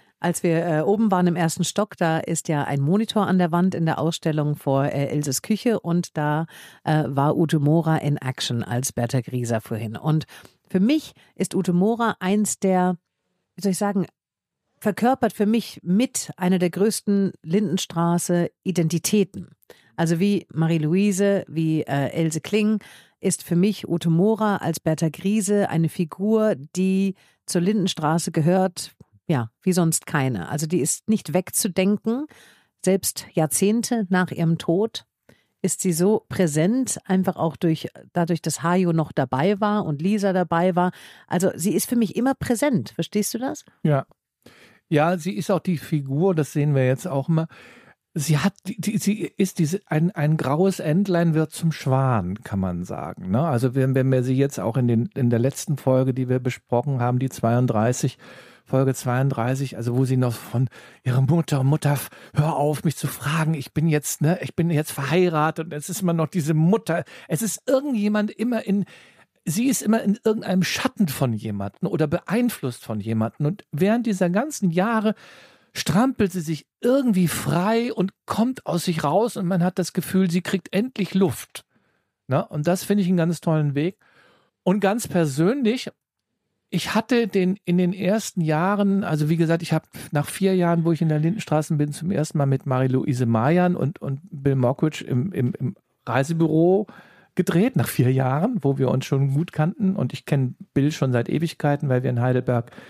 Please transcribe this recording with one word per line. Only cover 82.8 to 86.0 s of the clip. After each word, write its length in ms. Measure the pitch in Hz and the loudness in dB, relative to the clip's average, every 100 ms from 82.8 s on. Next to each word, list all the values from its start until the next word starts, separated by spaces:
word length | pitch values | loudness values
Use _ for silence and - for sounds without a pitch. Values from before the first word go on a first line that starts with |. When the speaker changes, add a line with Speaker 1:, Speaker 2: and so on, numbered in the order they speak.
Speaker 2:
finde 180 | - 208 | 0 0
ich 60 | 180 | 2
einen 100 | 180 | 2
ganz 240 | 165 165 | 0 -2
tollen 320 | 175 156 147 | 0 0 0
Weg. 240 | 139 165 - _ _ _ _ _ _ | 0 -4 -6 _ _ _ _ _ _
Und 180 | 185 202 | 0 2
ganz 260 | 190 226 - | 2 0 -2
persönlich, 840 | 170 156 135 175 285 220 254 - - | 0 0 2 0 2 0 -2 -6 -16